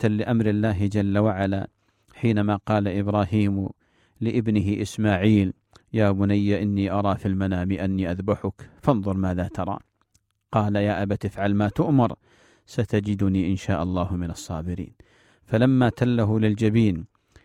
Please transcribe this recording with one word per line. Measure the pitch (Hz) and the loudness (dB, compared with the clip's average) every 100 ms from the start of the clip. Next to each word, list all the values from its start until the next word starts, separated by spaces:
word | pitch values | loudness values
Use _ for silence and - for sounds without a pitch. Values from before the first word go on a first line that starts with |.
لأمر | 110 104 113 117 107 | 0 0 0 0 2
الله | 104 110 92 101 | 0 0 0 0
جل | 104 101 101 | 0 0 2
وعلا، | 107 95 98 98 - _ _ _ _ | 2 0 -2 -2 -6 _ _ _ _
حينما | - 120 104 104 | -4 0 2 0
قال | 101 - 107 101 | 0 0 0 0
إبراهيم | 98 101 104 98 107 101 98 95 - _ _ _ _ | 0 0 0 2 2 0 0 -6 -10 _ _ _ _
لابنه | 113 120 110 107 98 101 | -2 0 0 0 0 -2
إسماعيل: | 104 - 107 92 107 104 95 - _ - _ | -4 -2 0 4 4 4 4 -2 _ -20 _
"يا | 110 101 | 0 2
بني | 98 101 101 101 101 | 2 2 2 2 0
إني | 104 101 98 | 0 0 0
أرى | 98 101 90 | 0 -2 -2
في | 104 | -2
المنام | 95 95 90 92 | -2 -2 -2 -2
أني | 90 95 95 87 | -2 -2 -2 -2
أذبحك | 92 98 98 95 - - - | -4 -2 -2 -4 -10 -18 -4
فانظر | - 113 101 95 | 0 0 -2 -2
ماذا | 92 90 92 | -2 -2 -4
ترى". | - 92 - - _ _ _ _ _ _ | -6 -8 -8 -14 _ _ _ _ _ _
قال: | 113 104 | -2 0
"يا | 104 104 92 | 0 0 -2
أبت | 101 101 | -4 -4
افعل | 98 - 101 | -6 -4 -2
ما | 101 104 | 0 0
تؤمر | - 170 135 113 - _ _ _ _ | 0 2 2 2 -2 _ _ _ _
ستجدني | _ - 107 107 104 101 98 95 87 | _ -6 -2 -2 -2 0 0 2 0
إن | |
شاء | 92 - 85 | -2 -2 -2
الله | 87 90 87 | -2 -2 -2
من | 87 85 | -4 -6
الصابرين". | - - 80 85 87 76 - _ _ _ _ | -8 -10 -8 -6 -8 -10 -16 _ _ _ _
فلما | _ 113 131 131 120 | _ 2 4 4 2
تله | - 123 120 107 110 | 2 0 2 2 2
للجبين | 107 104 110 113 107 82 - _ _ - | 2 2 2 4 2 0 -8 _ _ -20